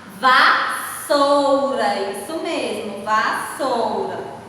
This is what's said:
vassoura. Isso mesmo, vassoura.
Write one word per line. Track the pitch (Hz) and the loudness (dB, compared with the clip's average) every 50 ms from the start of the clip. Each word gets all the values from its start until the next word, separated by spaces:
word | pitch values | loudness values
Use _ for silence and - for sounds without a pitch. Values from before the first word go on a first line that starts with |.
| - - 190 190 | -18 -18 -12 0
vassoura. | 247 254 262 277 302 311 - - - - - - - - - - - - 311 285 277 277 285 285 277 269 269 269 269 269 262 240 220 202 202 202 196 196 | 4 4 6 6 6 6 4 4 2 -2 -4 -6 -6 -8 -10 -10 -4 0 2 4 4 4 4 4 4 4 4 2 2 0 0 0 0 0 0 -2 -2 -4
Isso | 202 208 - - 320 330 359 | -6 -8 -8 -8 -8 -6 -6
mesmo, | 349 330 - - 233 214 220 - 214 208 208 208 | -4 -4 -4 -4 -4 -4 -6 -6 -8 -10 -8 -4
vassoura. | 214 214 220 233 - - - - - - - 302 262 254 233 226 214 202 - - - 185 - - - - - - | 0 0 0 2 0 -2 -4 -6 -8 -6 -4 -2 -2 0 0 0 -2 -2 -2 -4 -4 -6 -8 -8 -10 -12 -14 -16